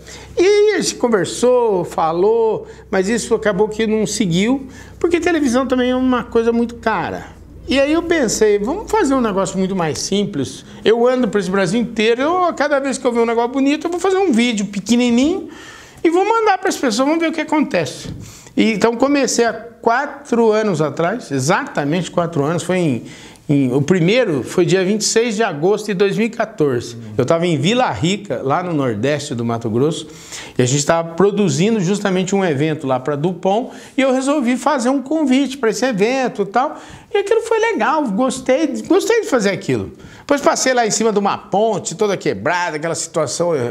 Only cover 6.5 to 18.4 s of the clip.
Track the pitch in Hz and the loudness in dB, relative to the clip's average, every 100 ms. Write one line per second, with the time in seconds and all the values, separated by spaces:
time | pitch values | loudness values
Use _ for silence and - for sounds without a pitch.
6.5 | 233 233 - 226 202 127 92 82 - - | 0 -2 -2 -2 -2 -4 -6 -10 -18 -20
7.5 | - - 262 277 330 330 339 226 - 214 | -14 -2 0 2 0 0 0 0 2 2
8.5 | 202 208 370 466 440 302 269 226 190 190 | 2 0 -6 -2 0 2 2 0 0 -2
9.5 | 180 190 190 160 135 - 196 196 139 123 | -2 -2 0 -2 -2 -2 -2 -2 -4 -6
10.5 | - - - - 226 247 254 240 208 180 | -8 -18 -4 0 4 4 2 0 0 0
11.5 | 196 185 226 233 - 214 233 285 359 349 | 0 0 0 -2 0 0 2 0 0 0
12.5 | - 285 277 277 233 262 233 233 226 240 | 0 0 0 -2 -2 0 2 0 0 0
13.5 | 269 269 302 330 349 370 381 392 226 240 | 0 0 0 -2 -2 0 2 2 2 2
14.5 | 214 202 196 - 240 247 233 285 370 - | 0 -4 -6 0 2 4 2 2 0 -6
15.5 | - - - - - 339 339 403 453 427 | -16 -20 -20 -20 -2 0 2 2 2 2
16.5 | 381 381 - 262 208 269 330 330 320 302 | 2 0 -2 -2 0 0 2 0 -2 -2
17.5 | 302 262 185 156 - - - - - | 0 0 0 -2 -6 -14 -14 -16 -20